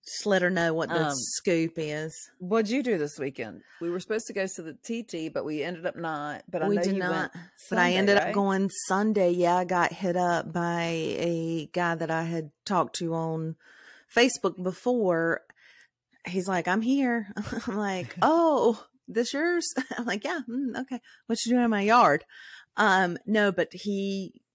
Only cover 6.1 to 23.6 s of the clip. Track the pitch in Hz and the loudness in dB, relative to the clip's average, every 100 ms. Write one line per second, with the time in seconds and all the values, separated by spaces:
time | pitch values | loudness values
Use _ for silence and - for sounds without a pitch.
6.1 | 151 147 143 - 180 180 202 185 196 180 | -6 -8 -10 -8 -4 0 2 2 0 0
7.1 | 165 175 175 170 - - 185 175 185 202 | -2 -4 -10 -20 -16 -4 2 2 4 4
8.1 | 202 185 202 196 190 196 - - 190 214 | 4 2 0 2 2 0 0 0 2 2
9.1 | 202 180 175 170 180 180 180 170 165 190 | 4 4 4 4 4 2 2 0 0 -2
10.1 | 180 180 170 156 170 170 170 170 165 160 | 2 2 2 0 -2 -2 -2 -2 -2 -2
11.1 | - 170 165 165 165 147 180 175 165 160 | -2 -2 -2 -2 -4 -4 -2 0 0 -2
12.1 | 160 165 165 156 _ - 185 135 - 165 | -2 -2 -4 -6 _ -2 0 0 -2 -4
13.1 | 165 165 160 160 160 - - - - _ | -2 -2 -4 -6 -8 -16 -20 -20 -20 _
14.1 | 233 247 - 190 165 180 175 247 247 196 | 4 4 4 -2 -2 -6 -4 -2 2 2
15.1 | 165 165 - _ - - - _ _ _ | 2 2 -2 _ -20 -20 -20 _ _ _
16.1 | _ - 185 180 185 170 196 226 277 254 | _ -6 -4 -2 -2 0 0 2 2 2
17.1 | 233 196 208 208 233 240 202 202 185 143 | 0 -4 -8 -6 -6 -4 -4 -2 -4 -6
18.1 | - 220 320 330 277 226 226 - _ - | 2 4 6 4 4 4 2 -8 _ -6
19.1 | 190 240 277 339 349 320 - 269 - 233 | -2 -2 0 0 0 0 -4 -6 -6 -4
20.1 | 202 285 339 233 247 269 226 254 247 - | -4 -4 -6 -6 -4 -4 -6 -8 -10 -12
21.1 | - - 226 226 247 240 208 202 240 180 | -20 -4 -2 2 4 4 2 6 6 6
22.1 | 147 - - - - - - 208 190 180 | 4 -2 -20 -20 -20 -10 2 4 6 4
23.1 | 175 - 214 202 180 | -2 0 2 2 2